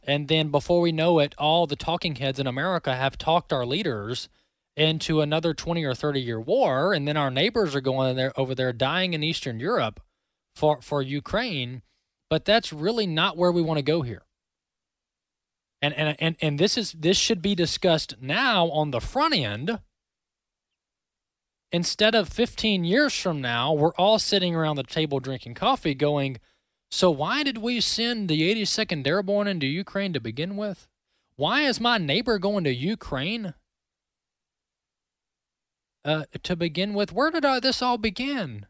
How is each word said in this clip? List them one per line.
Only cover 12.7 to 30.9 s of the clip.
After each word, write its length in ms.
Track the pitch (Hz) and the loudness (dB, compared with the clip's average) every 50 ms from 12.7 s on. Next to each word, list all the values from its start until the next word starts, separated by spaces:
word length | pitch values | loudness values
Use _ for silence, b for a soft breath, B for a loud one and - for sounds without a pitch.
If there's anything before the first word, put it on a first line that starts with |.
| 170 | -8
really 340 | 151 151 196 233 233 214 | -4 -2 -2 0 0 0
not 300 | 185 160 156 160 - 156 | 0 0 2 2 0 2
where 160 | 165 180 180 175 | 4 2 4 4
we 100 | 175 165 | 4 2
want 160 | 160 160 151 | 2 0 0
to 40 | 139 | 2
go 200 | 139 156 170 143 | 2 0 0 0
here. 220 | 120 110 - _ _ _ _ _ _ _ _ _ _ _ _ _ _ _ _ _ _ _ _ _ _ _ _ _ _ _ _ _ _ _ _ | -4 -8 -12 _ _ _ _ _ _ _ _ _ _ _ _ _ _ _ _ _ _ _ _ _ _ _ _ _ _ _ _ _ _ _ _
And, 140 | - 147 147 | -2 -2 0
and, 220 | 143 156 151 151 - | 0 -2 -2 0 0
and, 180 | 160 165 165 _ | -2 -2 -2 _
and 180 | - 156 143 143 | -2 -2 2 2
this 180 | 170 226 - | 2 2 2
is, 140 | - 208 - - 160 | 0 -4 -6 -8 -2
this 180 | 147 170 202 | 2 2 2
should 240 | - - - 226 185 | 2 2 0 0 0
be 140 | 160 202 202 | 0 -2 0
discussed 640 | 175 175 - - - - 190 165 156 - - - - | 0 0 -2 -2 0 4 4 4 4 2 -4 -10 -12
now 500 | 131 131 151 214 262 262 226 190 170 170 | -6 -4 -2 0 2 2 2 2 2 2
on 200 | 143 156 151 151 | 2 0 0 0
the 100 | 135 117 | 0 -4
front 360 | - - - 254 294 320 302 | -4 -2 0 2 2 2 2
end. 420 | 208 131 104 101 107 135 180 226 202 - _ _ _ _ _ _ _ _ _ _ _ _ _ _ _ _ _ _ _ _ _ _ _ _ _ _ _ _ _ _ _ _ _ _ _ _ _ | 2 0 0 -2 -4 -4 -4 -4 -4 -8 _ _ _ _ _ _ _ _ _ _ _ _ _ _ _ _ _ _ _ _ _ _ _ _ _ _ _ _ _ _ _ _ _ _ _ _ _
Instead 460 | - 175 175 - - - 214 214 220 | -2 -2 0 -2 0 2 2 4 4
of 120 | 226 196 - | 4 0 0
fifteen 540 | - - 233 240 - - - 220 208 190 170 | 0 -2 -2 -2 -2 -2 0 2 2 2 2
years 340 | 165 185 262 302 269 - | 2 2 4 2 2 0
from 240 | - - 190 160 147 | -2 -2 -2 -2 -2
now, 320 | 131 123 120 117 123 143 160 | -2 -2 0 0 0 2 2
we're 220 | 147 147 170 - | 2 2 2 2
all 240 | - 180 202 220 214 | 4 4 4 4 4
sitting 380 | - - - 196 185 180 170 | 2 0 0 0 0 0 0
around 180 | 165 160 151 151 | 0 0 0 0
the 80 | 139 131 | -2 -4
table 380 | - - 165 160 147 139 135 | -4 -2 -2 -2 0 0 -4
drinking 340 | 127 135 135 123 - 127 120 | -4 -4 -8 -8 -8 -12 -8
coffee 400 | - - 226 269 247 - 170 143 | -2 0 0 0 2 0 -2 0
going, 440 | 131 147 147 147 147 139 135 131 117 _ _ _ _ _ _ _ _ _ _ - | 2 0 2 2 2 0 -2 -4 -8 _ _ _ _ _ _ _ _ _ _ -2
so 180 | - - 185 | 4 4 4
why 320 | 160 135 147 175 233 285 302 | 4 4 0 -2 0 0 0
did 140 | 277 247 | -2 -2
we 240 | 226 208 240 247 240 | -2 -2 -2 0 0
send 480 | - - - - 226 233 247 226 208 175 | 0 0 0 0 0 -2 -2 -2 -2 0
the 160 | 156 156 156 | 0 2 2
eighty-second 640 | 180 214 226 202 - - - 220 - 180 151 131 139 | 2 2 0 0 -2 0 -2 -2 -2 -2 -2 0 0
Airborne 400 | 160 196 202 185 202 208 208 202 | 0 0 0 0 0 0 0 0
into 180 | 196 170 143 | -2 -2 -2
Ukraine 460 | 135 143 175 196 - - 196 202 196 170 | -2 -2 -4 -6 -6 -4 -4 -4 -2 -4
to 80 | - | -4
begin 380 | 113 113 110 131 156 180 202 196 | -6 -6 -6 -6 -6 -6 -6 -6
with? 280 | 214 208 185 - - _ | -6 -6 -8 -10 -14 _